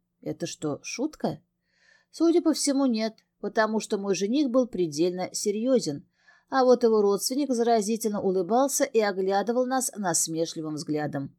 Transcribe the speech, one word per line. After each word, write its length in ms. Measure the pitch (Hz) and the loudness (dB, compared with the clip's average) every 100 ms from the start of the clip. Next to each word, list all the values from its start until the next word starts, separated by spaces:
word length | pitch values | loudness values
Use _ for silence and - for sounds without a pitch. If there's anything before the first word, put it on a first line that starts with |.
| _ _ | _ _
Это 260 | - 151 170 | -10 -8 -8
что, 340 | - 156 139 | -6 -6 -6
шутка? 560 | - - 294 - 185 - _ _ _ _ _ _ _ | -8 -8 -8 -4 -6 -6 _ _ _ _ _ _ _
Судя 300 | - 330 339 | 0 2 4
по 100 | 330 | 2
всему, 340 | 294 - 269 269 | 0 0 2 2
нет, 300 | 220 220 220 _ _ | 0 -2 -6 _ _
потому 400 | 208 208 214 220 | -4 0 2 0
что 180 | - 208 | -2 -4
мой 180 | 196 185 | 0 -2
жених 340 | 196 262 285 | 0 0 2
был 180 | 240 247 | 2 0
предельно 600 | 185 175 143 175 180 180 | 0 -2 0 0 0 -6
серьёзен, 720 | - 214 202 240 254 165 143 - _ _ _ _ | -4 -4 -2 2 2 0 -6 -10 _ _ _ _
а 160 | 269 254 | 2 4
вот 180 | 247 | 4
его 180 | 247 220 | 6 4
родственник 520 | 202 202 - 262 285 | 4 2 0 -2 0
заразительно 680 | 240 233 226 202 226 220 208 | 0 2 2 2 -2 -2 -2
улыбался 640 | 196 185 175 226 277 - | 0 0 2 2 2 0
и 160 | 285 220 | 0 2
оглядывал 680 | 208 185 190 196 208 233 254 | 2 0 0 0 0 0 0
нас 280 | 262 254 - | -2 -4 -4
насмешливым 800 | 196 165 - 160 165 165 156 151 | -2 -2 -2 -2 -4 -4 -8 -8
взглядом. 580 | 139 151 151 143 139 | -4 -4 -4 -6 -8